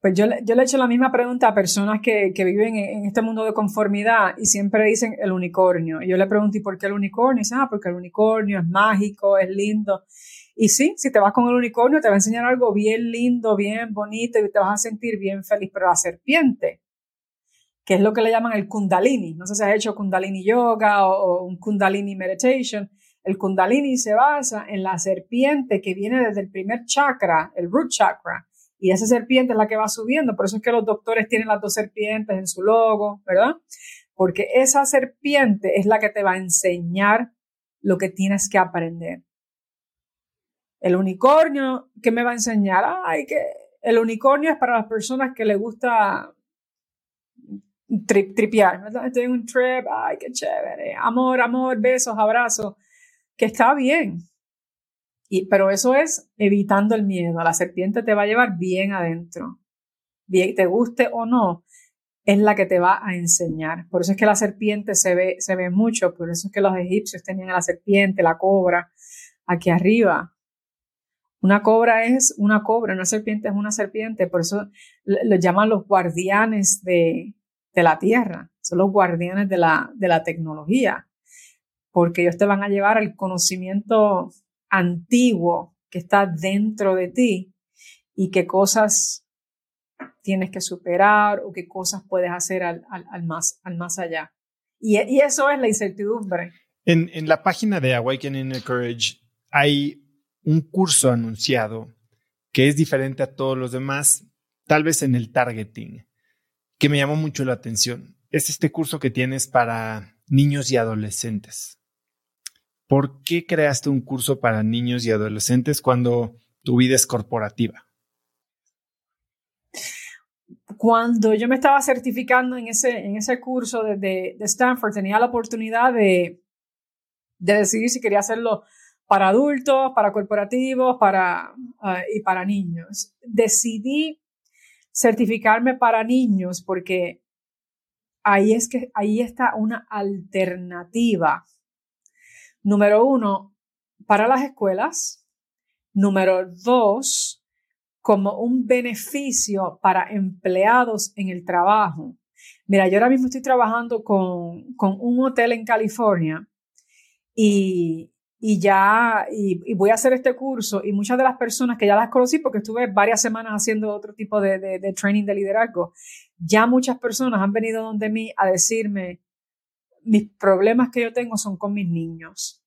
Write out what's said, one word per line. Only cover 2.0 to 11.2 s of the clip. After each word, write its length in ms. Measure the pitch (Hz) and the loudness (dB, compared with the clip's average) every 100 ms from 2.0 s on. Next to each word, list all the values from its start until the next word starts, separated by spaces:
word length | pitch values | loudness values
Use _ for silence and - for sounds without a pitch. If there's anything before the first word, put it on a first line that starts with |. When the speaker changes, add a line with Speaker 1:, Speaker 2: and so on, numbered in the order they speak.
Speaker 1:
que, 300 | 226 214 196 190 | 0 0 0 0
que 80 | |
viven 320 | 185 202 220 220 | 0 2 0 0
en, 220 | 202 214 | -6 -6
en 80 | 202 | -4
este 160 | 202 | -2
mundo 240 | 226 220 220 | -2 -2 -4
de 80 | |
conformidad 840 | 214 208 214 208 202 214 226 190 - | -2 -2 0 0 0 2 2 2 0
y 100 | 214 | -2
siempre 360 | 202 202 214 | 0 0 2
dicen 320 | 214 220 233 214 | 2 2 -2 -4
el 120 | 202 | -4
unicornio. 680 | 185 180 180 185 180 165 160 | -2 -4 2 2 2 -2 -4
Y 80 | 185 | -2
yo 80 | 185 | 0
le 100 | 190 | 2
pregunto, 300 | 208 208 208 | 2 0 -2
"¿Y 40 | |
por 160 | 202 190 | -6 -6
qué 100 | 196 | -6
el 40 | |
unicornio?". 460 | 202 196 214 254 247 | -4 -4 0 2 2
Y 40 | 208 | -2
dicen, 140 | 247 | -2
"Ah, 60 | 262 | -2
porque 180 | 214 185 | -2 -6
el 60 | 180 | -8
unicornio 640 | 180 190 214 220 208 196 | -8 0 2 2 0 -2
es 80 | 170 | 0
mágico, 680 | 190 214 208 208 208 196 196 | 2 4 2 -2 0 2 2
es 120 | 185 | 2
lindo". 540 | 196 208 214 202 190 _ - - - _ - | -2 -2 -2 -2 -4 _ -20 -20 -20 _ 0
Y 120 | 220 | 2
sí, 240 | - 294 415 | 4 0 0
si 120 | 269 | 0
te 100 | |
vas 120 | 233 | 4